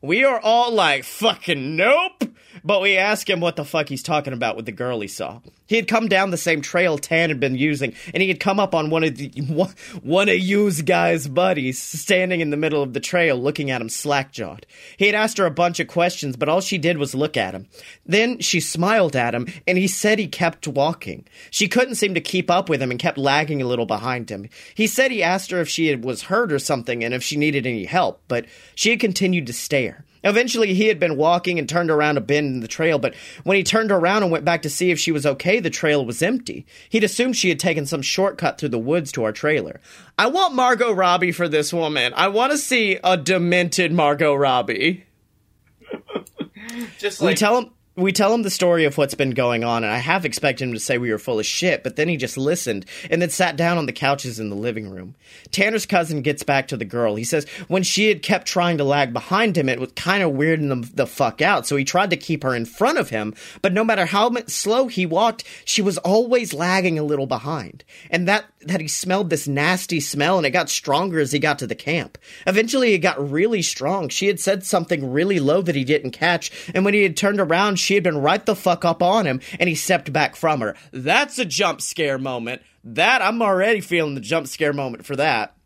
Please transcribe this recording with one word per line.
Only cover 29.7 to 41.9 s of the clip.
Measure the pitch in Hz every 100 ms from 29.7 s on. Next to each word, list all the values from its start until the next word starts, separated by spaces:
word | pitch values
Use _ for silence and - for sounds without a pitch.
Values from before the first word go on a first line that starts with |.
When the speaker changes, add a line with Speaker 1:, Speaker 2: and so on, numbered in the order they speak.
| 143 113 - - _
Speaker 1:
Eventually, | - 208 254 233 214
he | 185 214
had | 180
been | 175 143
walking | 156 175 175 175
and | 131
turned | 170 170
around | 156 151 143
a |
bend | 104 143 147
in | 127
the | 110
trail, | - 165 151
but | 120 - - -
when | - 196
he |
turned | 185 214 220
around | 196 170 208
and | 196
went | 165
back | 147 170
to | 160
see | - 180
if | 170
she | -
was | 156 143
okay, | 139 175 220
the | 170
trail | - 160 147 120
was | 117
empty. | 175 247 - - - - -
He'd | 226
assumed | 214 - 247 247
she | 190
had | 156
taken | 185 156 139
some | 156
shortcut | 135 - 190 190 160 -
through | 147
the | 117
woods | 117 170 143
to | -
our | 110
trailer. | 107 147 151 87 - _ - - -
I | 214
want | 320 370
Margot | 262 247 240 240
Robbie | 196 185 180 180
for | 165 175
this | 151 143
woman. | 170 160